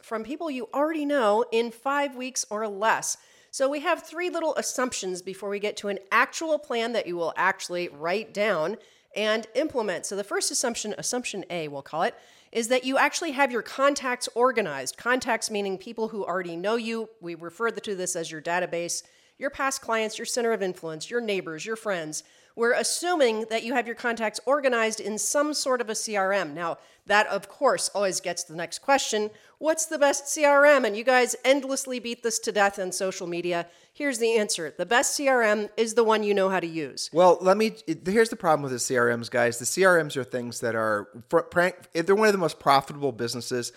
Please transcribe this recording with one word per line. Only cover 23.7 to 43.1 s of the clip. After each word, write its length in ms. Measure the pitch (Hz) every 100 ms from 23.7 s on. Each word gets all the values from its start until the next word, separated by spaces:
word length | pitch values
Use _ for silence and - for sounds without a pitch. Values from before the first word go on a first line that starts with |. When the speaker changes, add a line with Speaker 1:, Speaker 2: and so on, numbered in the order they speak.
Speaker 1:
have 120 | 254 233
your 100 | 226
contacts 440 | 240 226 214 - -
organized 540 | 294 262 233 220 220
in 180 | 202 214
some 360 | - 294 302
sort 260 | 285 285 247
of 80 | 220
a 60 |
C 220 | 214 226 202
R 180 | 190
M. 200 | 196 160
Now, 220 | 156 170 - - _ -
that, 200 | 202 214
of 200 | 196 -
course, 400 | - 269 180 -
always 260 | 190 196 170
gets 240 | 180 175
the 100 | -
next 260 | 160 165 -
question, 500 | - 277 - 214 214 - _ -
"What's 300 | 302 320 -
the 120 | 302
best 300 | 285 285 -
C 160 | 320
R 220 | 285 285 294
M?" 180 | 277
And 100 | 226
you 80 | 208
guys 320 | 233 254 240 - 254
endlessly 520 | 277 262 269 262 247
beat 240 | 220 233
this 160 | 233 226
to 120 | 233
death 260 | 208 202 202
on 140 | 185
social 340 | 180 190 - 175
media. 420 | 170 170 170 170 _ _
Here's 240 | - 285 226
the 180 | 226 226
answer. 380 | 208 - 151 -
The 80 |
best 320 | 180 240 277 -
C 120 | 269
R 140 | 254
M 280 | 220 214 208 -
is 160 | 226
the 100 | 214
one 180 | 220 220
you 100 | 208
know 160 | 202 190
how 100 | 185
to 60 | 170
use. 420 | 160 135 - -
Speaker 2:
Well, 280 | 156 180 170
let 160 | 185 202
me, 160 | 220 214 -
it, 200 | 156 170
here's 220 | 220 226
the 80 | 226
problem 260 | 170 151
with 100 | 139
the 60 | 123
C 200 | - 123
R 180 | 120 120
Ms, 140 | 117
guys. 280 | 123 120 117
The 60 |
C 220 | 120 - 190
R 180 | 175
Ms 140 | 151 143
are 60 |
things 360 | 123 127 120 113
that 140 | 117
are, 340 | 113 110 104 101 120 -
fr-, 100 | 165
prank-, 500 | 160 175 180 - -
they're 200 | 165 170
one 140 | 202 220
of 60 |
the 40 | 196
most 220 | 160 -
profitable 520 | 143 139 - 147 139